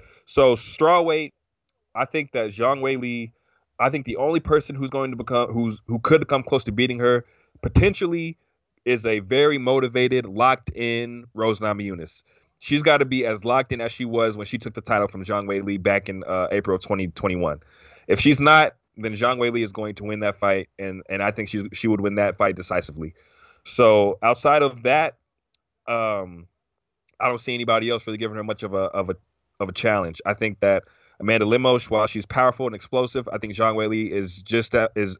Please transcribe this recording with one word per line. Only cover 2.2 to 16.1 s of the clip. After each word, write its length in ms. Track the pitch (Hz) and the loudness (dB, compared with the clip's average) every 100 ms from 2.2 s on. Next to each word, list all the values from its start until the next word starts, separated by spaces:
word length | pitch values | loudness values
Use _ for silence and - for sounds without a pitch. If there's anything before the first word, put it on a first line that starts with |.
| 147 | -4
that 180 | 123 110 | -4 -4
Zhang 320 | 101 123 139 | -2 0 0
Weili, 500 | 135 131 123 120 117 - _ _ _ - | -2 -4 -4 -8 -10 -16 _ _ _ -2
I 100 | 127 | 0
think 160 | 143 123 | 0 -4
the 120 | 104 | -2
only 220 | 147 165 | 0 0
person 360 | 160 151 - 139 | 2 2 2 -6
who's 140 | 131 | -4
going 220 | 135 131 | -4 -4
to 60 | 123 | -6
become, 340 | 117 123 117 | -2 -2 0
who's, 280 | 117 113 107 - | -2 -2 -4 -6
who 120 | 113 | -2
could 280 | - 156 135 | 4 4 4
come 140 | 139 | -2
close 220 | - 131 | 0 -2
to 80 | - | 0
beating 280 | 104 127 120 | 0 0 2
her 260 | 120 120 - _ _ _ | 2 2 -2 _ _ _
potentially 760 | - - 202 190 175 170 165 - _ _ _ _ 120 | -2 2 4 2 -2 -2 -6 -10 _ _ _ _ -2
is 200 | 123 113 | 0 0
a 140 | 107 | -2
very 400 | 95 131 147 139 | 0 4 4 2
motivated, 680 | 127 135 127 127 127 127 110 | 2 2 2 2 2 2 -2
locked 460 | 101 127 131 - | 2 2 2 -4
in 520 | - 117 117 120 120 120 | -6 -2 -2 -4 -10 -12
Rose 260 | 104 113 104 | -2 -2 0
Namajunas. 640 | 107 101 101 87 80 - _ _ _ _ | -2 -4 -6 -8 -12 -18 _ _ _ _
She's 240 | - 147 | -2 2
gotta 240 | 151 143 135 | 4 4 4
be 180 | 131 117 | 0 -2
as 200 | 107 113 | -2 0
locked 260 | 131 131 | 0 0
in 100 | 120 | -4
as 100 | 117 | -6
she 140 | - 120 | -6 -4
was 300 | 117 113 104 | 0 0 -2
when 120 | 104 | -8
she 100 | 117 | -8
took 160 | 113 | -8
the 80 | 110 | -10
title 260 | - 107 101 | 0 0 0
from 160 | 98 | -4
Zhang 220 | 95 104 101 | -4 -4 -2
Weili 360 | 98 98 98 | -4 -4 -2
back 280 | 95 98 | 0 0
in, 140 | 98 | -2